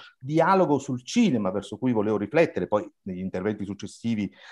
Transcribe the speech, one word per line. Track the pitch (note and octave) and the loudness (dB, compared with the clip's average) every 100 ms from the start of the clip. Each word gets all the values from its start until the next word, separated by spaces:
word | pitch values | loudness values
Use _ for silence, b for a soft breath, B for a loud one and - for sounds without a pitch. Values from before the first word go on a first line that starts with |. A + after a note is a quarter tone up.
| B _ | B _
dialogo | C3 D#3 D#3+ G3 D#3+ C#3 | -2 2 4 4 4 2
sul | C3+ B2 | -2 -8
cinema | - A#3+ G#3+ B2 F#2+ | -2 2 4 2 0
verso | G2 F#2+ G#2 | -4 -6 -4
cui | B2+ | 0
volevo | A2 G#2 G#2 | 0 2 0
riflettere, | G2+ D#3 D#3+ - F2+ | 2 2 2 0 -2
poi | G#2 - - | -2 -2 -10
negli | G2 F2+ | -12 -8
interventi | F#2 F#2 G2+ G2 | -6 -4 -4 -4
successivi | G2+ G2+ G2+ - A#2 A2 G2 B B | -6 -10 -12 -8 -4 -2 -2 B B